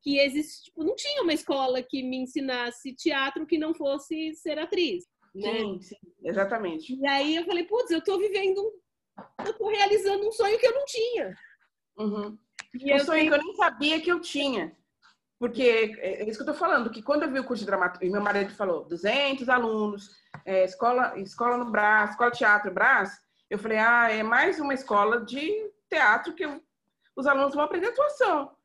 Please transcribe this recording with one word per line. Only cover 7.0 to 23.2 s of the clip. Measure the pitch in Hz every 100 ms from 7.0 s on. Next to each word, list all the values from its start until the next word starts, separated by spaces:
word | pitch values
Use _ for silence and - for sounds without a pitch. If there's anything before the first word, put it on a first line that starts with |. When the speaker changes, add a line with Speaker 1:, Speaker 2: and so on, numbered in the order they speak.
| 277
Speaker 1:
aí | 277 294 320
eu | 339
falei, | 349 349
"Putz, | 440 494
eu | 330
tô | 320 381
vivendo, | 403 381 381 381
um... | 427 403 _ _ _ - - - 403
eu |
tô | 440 415
realizando | 415 403 415 381 392 415
um |
sonho | 453 403 453
que | 494
eu |
não | 494 554
tinha." | 494 453 466 196 - - _ _ _ _ -
Speaker 2:
Uhum. | 214 208 208 214 _ - -
Speaker 1:
E | 247 269
Speaker 2:
Um | 277
Speaker 1:
eu |
Speaker 2:
sonho | 285 311
Speaker 1:
tenho | 311
Speaker 2:
que | 285
eu |
nem | 320 403
sabia | 339 226 294 320
que | 320
eu | 349
tinha. | 339 285 277 233 160 - _ _ _ _ _ _
Porque | 240 240 247 226 220 214
é, | 185 -
é | 214
isso | 220
que | 285
eu |
tô | 294
falando, | 349 302 226
que | 226
quando | 214 294
eu | 311
vi | 262
o |
curso | 254 240
de | 202
dramaturgia, | 190 180 - 180
e |
meu | 202
marido | 208 202 196
falou, | - 196 160 151
"Duzentos | 165 190 262 277 269 247
alunos, | 247 226 220 208 202 - _ _ - -
é, | 190
escola, | 185 185 233 247 247 -
escola | 196 - 233 247
no | 240
braço, | 208 208 214 208
escola | - 240
de | 240
teatro, | 220 208 202
braço", | 180 226 254 196 -